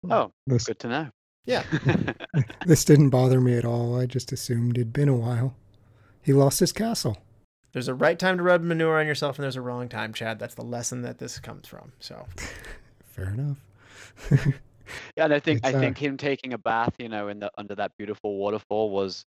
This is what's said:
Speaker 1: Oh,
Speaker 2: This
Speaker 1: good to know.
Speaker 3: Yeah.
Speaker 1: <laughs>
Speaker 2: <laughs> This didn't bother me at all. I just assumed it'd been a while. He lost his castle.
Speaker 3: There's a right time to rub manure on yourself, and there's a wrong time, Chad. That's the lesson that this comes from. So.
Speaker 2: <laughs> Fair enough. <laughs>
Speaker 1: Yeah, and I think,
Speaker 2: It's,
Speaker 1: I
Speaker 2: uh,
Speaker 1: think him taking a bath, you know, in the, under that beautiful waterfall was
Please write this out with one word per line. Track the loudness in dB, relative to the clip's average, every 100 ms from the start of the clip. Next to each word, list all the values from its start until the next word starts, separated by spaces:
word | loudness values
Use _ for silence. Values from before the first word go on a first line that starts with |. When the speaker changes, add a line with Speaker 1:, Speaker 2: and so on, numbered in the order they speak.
| 2
Speaker 1:
Oh, | 0 0 _ 0
Speaker 2:
This | 0 0
Speaker 1:
good | -6
to | -4
know. | -4 -4 -12 _ _ -4
Speaker 3:
Yeah. | -4 -2 -2 2
Speaker 1:
<laughs> | 2 0 -6 -4
Speaker 2:
<laughs> | -2 -2 -4 4
This | 4
didn't | 8 8 8
bother | 6 4 4
me | 4 2
at | 0
all. | -2 -2 -2
I | -2
just | -4 -6
assumed | -10 -4 -2 0 0
it'd | -2
been | 0 2
a | 2
while. | 0 -2 -2 -6 _ _ _ _ _ _
He | 4
lost | 6 6 4
his | 0
castle. | 0 -2 -2 -2 -4 _ _ _ _ _
Speaker 3:
There's | -8 -6
a |
right | 0 2 2
time | 0 2
to |
rub | 4 4
manure | 4 2 2 2
on | 2
yourself, | 0 -2 -4
and |
there's | -6 -6
a |
wrong | -6 -8 -8
time, | -8 -8
Chad. | -6 -6 -6
That's | -8 -10
the | -8
lesson | -6 -6 -6
that | -8 -10
this | -12 -12
comes | -14 -16 -18
from. | -20 -20 -20
So. | -18 -16 -16
Speaker 2:
<laughs> | -14 -12 -14 -16 -18 -20 _ -20
Fair | -10 -6
enough. | -4 -4 -6 -10 _ -20 -20 -20 -14 2
<laughs> | 2 4 -2 -6 _ -18 -16 -12 0
Speaker 1:
Yeah, | 2
and |
I | 2
think, | 2 2 2
Speaker 2:
It's, | 2
Speaker 1:
I |
Speaker 2:
uh, |
Speaker 1:
think | 2 0
him | -4 -2
taking | -2 -4 -4
a | -6
bath, | -2 0 0 -4
you | -8
know, | -6 -6
in | -6
the, | -8 -10
under | -12 -6
that | -6 _
beautiful | -10 -6 -4 -2
waterfall | -2 -2 -2 -2 0
was | 0 -4 -6 -16